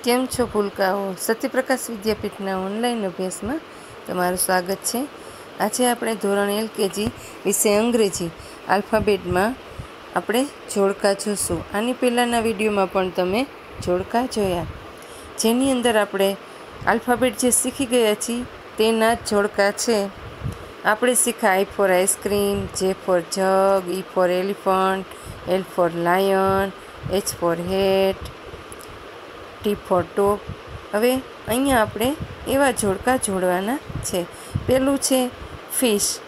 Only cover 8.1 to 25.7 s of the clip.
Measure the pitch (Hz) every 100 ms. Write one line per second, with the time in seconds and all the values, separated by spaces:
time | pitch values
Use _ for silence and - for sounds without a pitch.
8.1 | - 170 - - - - 196 202 220 202
9.1 | 196 175 180 208 254 - - - - -
10.1 | 175 175 214 285 - - 208 196 196 208
11.1 | 196 - 202 - 170 165 202 233 247 247
12.1 | 240 240 233 226 202 214 202 190 196 185
13.1 | 180 180 208 269 - - - - 180 190
14.1 | 233 254 226 196 170 165 - - - -
15.1 | - - - 220 247 269 254 240 220 202
16.1 | 196 196 196 - - - - - 220 240
17.1 | 240 247 - 247 220 254 - 262 247 220
18.1 | 208 - 240 247 - - - 220 226 220
19.1 | 233 - 208 202 - 202 202 - 220 196
20.1 | - - - - - - - - 214 247
21.1 | 240 - 240 220 190 196 - 196 180 185
22.1 | - 202 202 202 202 190 - 190 190 -
23.1 | 180 170 - 190 190 196 196 180 185 185
24.1 | - 180 180 196 202 - 190 190 190 185
25.1 | - - - - 185 180